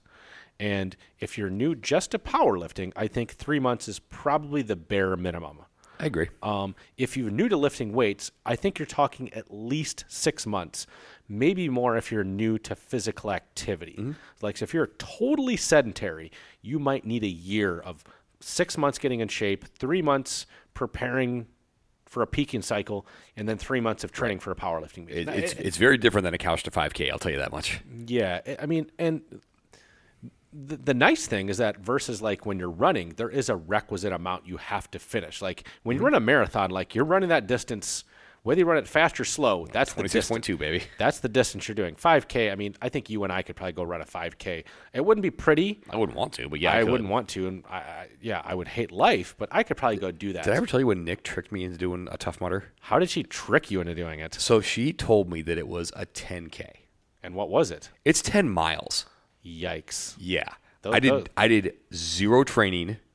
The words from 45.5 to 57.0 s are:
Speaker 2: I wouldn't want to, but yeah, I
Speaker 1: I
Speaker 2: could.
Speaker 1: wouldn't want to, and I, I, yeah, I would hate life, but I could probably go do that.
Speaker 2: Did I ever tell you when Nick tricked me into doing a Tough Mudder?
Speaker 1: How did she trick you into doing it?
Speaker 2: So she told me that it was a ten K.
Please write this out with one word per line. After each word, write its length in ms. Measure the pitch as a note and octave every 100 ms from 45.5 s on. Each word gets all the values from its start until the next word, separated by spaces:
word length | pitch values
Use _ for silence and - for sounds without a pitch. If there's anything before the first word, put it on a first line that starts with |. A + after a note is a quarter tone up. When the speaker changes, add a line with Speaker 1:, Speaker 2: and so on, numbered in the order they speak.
| D#3 G3 G#3 -
Speaker 2:
I 80 | A2+
wouldn't 200 | G2+ A#1
want 140 | B2
to, 140 | - C2+
but 120 | D2+
yeah, 100 | F#2
I 60 | G#2+
Speaker 1:
I 60 |
Speaker 2:
could. 80 | A2
Speaker 1:
wouldn't 180 | B2+ G2+
want 180 | A2 G#2
to, 180 | G2 F#2
and 160 | F#2 -
I, 100 | F#2
I, 300 | D#2 D#2 F2+ C2
yeah, 200 | A2+ F#2 -
I 80 | F#2
would 120 | E2+
hate 220 | - A2+
life, 420 | F2+ F#3 C3 F2+ -
but 120 | G#2+
I 120 | G3
could 120 | - -
probably 200 | B2+ G#2
go 140 | G2
do 200 | E2 G2+
that. 100 | F2 D#2+
Speaker 2:
Did 80 |
I 40 | A2
ever 100 | A#3+
tell 120 | B2+
you 80 | C3
when 160 | F#2+
Nick 200 | E2 F#2
tricked 280 | - - -
me 120 | G2+ F2+
into 120 | F2
doing 300 | F#2 F2+ F2+
a 60 | -
Tough 220 | - -
Mudder? 260 | F2+ F#2 - _
Speaker 1:
How 180 | - G#3+
did 100 | F3
she 140 | -
trick 480 | - - - - -
you 100 | F#2+
into 140 | E2+ E2
doing 240 | E2+ D#2
it? 140 | D#2+ -
Speaker 2:
So 260 | - A2+
she 320 | - - C3
told 360 | - - A2 F2+
me 120 | E2
that 160 | D#2 E2+
it 100 | D2+
was 240 | F2 F2 -
a 80 | F#2+
ten 420 | - - F2 E2
K. 360 | - - - _ _